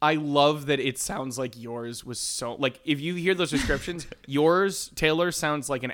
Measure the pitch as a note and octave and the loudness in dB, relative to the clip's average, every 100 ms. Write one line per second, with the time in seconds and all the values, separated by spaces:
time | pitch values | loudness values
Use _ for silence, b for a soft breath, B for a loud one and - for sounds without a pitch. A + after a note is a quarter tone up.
0 | D3+ D#3 D3+ C#3+ C#3+ D3+ C#3+ C#3 C3 A#2+ | 2 2 2 6 6 4 0 0 0 -2
1 | - G3 C3 B2 B2+ A#2+ A#2 A#2+ A#2 A#2 | -6 -6 -6 -6 -6 -8 -10 -8 -8 -10
2 | B2+ A#2 - - A#2+ - C3+ - - C#3+ | -10 -8 -6 -4 -6 -2 -2 -2 -2 -2
3 | D#3 F3+ F3 F#3 F3 D3 C3 C#3 D#3 E3+ | -2 -2 0 2 2 0 0 0 -2 -8
4 | - - - C#3 D#3 F3 G3 F#3+ - - | -10 -14 -4 2 6 6 2 -2 -8 0
5 | D#3+ D#3+ F3 - D#3 D3+ C3 C3 B2 | 2 4 2 0 -2 -2 -2 -4 -4